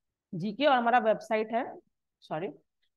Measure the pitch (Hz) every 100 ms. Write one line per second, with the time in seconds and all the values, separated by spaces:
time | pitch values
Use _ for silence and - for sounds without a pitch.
0 | _ _ - 175 208 202 294 254 233 247
1 | 220 214 - 220 214 233 277 - _ _
2 | _ _ - 160 202 - _ _ _